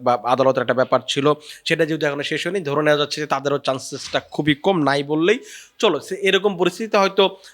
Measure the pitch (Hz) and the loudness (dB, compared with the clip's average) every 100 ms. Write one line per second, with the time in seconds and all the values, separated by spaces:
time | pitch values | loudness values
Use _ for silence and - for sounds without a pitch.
0 | 123 123 117 131 131 131 123 123 123 131 | 0 0 0 2 4 2 0 0 2 2
1 | - 143 139 147 - - - 165 160 156 | 0 0 0 0 -4 -12 -4 0 0 0
2 | 151 143 143 156 170 196 151 143 151 147 | -4 -4 -4 -4 -4 -4 -2 0 2 2
3 | 143 - 151 135 139 143 - 131 - 139 | 0 -4 -4 -2 0 -2 -2 -4 -6 -12
4 | - 139 - - 151 143 190 185 139 143 | -6 -6 -6 -2 0 2 2 2 2 0
5 | 143 156 170 247 - - - _ 220 147 | -2 0 0 0 -4 -20 -20 _ 0 0
6 | - 190 196 190 202 180 175 - 226 214 | -4 -4 0 2 0 0 0 0 -2 2
7 | 196 190 190 190 - | 2 2 0 0 -18